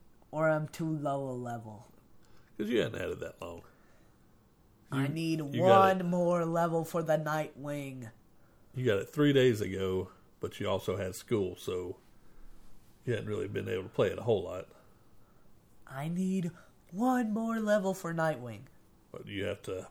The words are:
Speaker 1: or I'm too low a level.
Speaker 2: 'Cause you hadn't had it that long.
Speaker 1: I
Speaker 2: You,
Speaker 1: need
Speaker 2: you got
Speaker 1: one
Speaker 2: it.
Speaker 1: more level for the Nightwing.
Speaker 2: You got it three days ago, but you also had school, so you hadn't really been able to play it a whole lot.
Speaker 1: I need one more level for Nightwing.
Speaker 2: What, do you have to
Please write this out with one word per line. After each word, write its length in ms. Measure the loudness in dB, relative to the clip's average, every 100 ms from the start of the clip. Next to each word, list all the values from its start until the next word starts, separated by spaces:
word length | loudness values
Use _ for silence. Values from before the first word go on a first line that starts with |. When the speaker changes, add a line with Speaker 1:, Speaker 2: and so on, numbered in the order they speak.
| -20 -20 -8
Speaker 1:
or 180 | 0 2
I'm 180 | 2 -2
too 220 | -4 -4 -2
low 320 | -2 -2 -4
a 20 |
level. 560 | -6 -6 -8 -10 -16 -20 -20 -20 -20 -20 -20 -16 -6
Speaker 2:
'Cause 120 | 0
you 100 | 2
hadn't 180 | 0 -2
had 100 | -6
it 100 | -6
that 220 | -8 -10
long. 220 | -12 -12 -16 -20 -20 -20 -20 _ -20 -20 _ _ _ _ -6
Speaker 1:
I 120 | -2
Speaker 2:
You, 60 | -2
Speaker 1:
need 300 | -2 -2 -2 -2
Speaker 2:
you 80 | 4
got 180 | 8 8
Speaker 1:
one 200 | 8 4
Speaker 2:
it. 20 | 0
Speaker 1:
more 400 | 2 2 2 2
level 380 | 0 2 0
for 180 | -2 -2
the 140 | 0 0
Nightwing. 920 | 0 -4 -4 -8 -8 -8 -8 -10 -14 -16 -20 -20 -20 -20 -12 0
Speaker 2:
You 100 | 2
got 140 | 2
it 100 | 0
three 240 | 4 6
days 280 | 8 6 4
ago, 500 | 0 -2 0 0 -2 -10 -20 -10
but 200 | -10 -4
you 80 | -2
also 300 | -2 -2 -2
had 180 | -4 -8
school, 400 | -2 0 0 -4
so 420 | -6 -4 -6 -10 -16 -20 -20 -18 -16 -16 -16 -16 -18 -10 -4
you 80 |
hadn't 160 | -4 -2
really 180 | -4 -4
been 220 | -4 -2
able 140 | -4
to 60 | -2
play 200 | 2 2
it 80 | 2
a 60 |
whole 200 | 2 2
lot. 240 | 0 -8 -12 -18 -20 -20 -20 -20 -20 -20 -20 -20 -20 -20 -16
Speaker 1:
I 200 | -8 -6
need 440 | -2 0 0 -2 -6 -20 -20 -12
one 400 | -2 2 2 0
more 280 | -2 -2 0
level 340 | 4 4 4
for 200 | -2 -2
Nightwing. 500 | 0 0 0 -8 -12 -16 -20 -20 -20 -16
Speaker 2:
What, 140 | -14 -8
do 60 |
you 140 | -4 -4
have 160 | -4
to 240 | -6 -8 -8